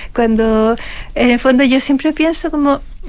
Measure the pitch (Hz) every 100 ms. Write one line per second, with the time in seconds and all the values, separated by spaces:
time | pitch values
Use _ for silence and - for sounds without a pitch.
0 | - - 233 220 226 220 220 233 - -
1 | - - 247 240 262 254 269 262 - 269
2 | 311 302 320 320 320 302 285 277 - -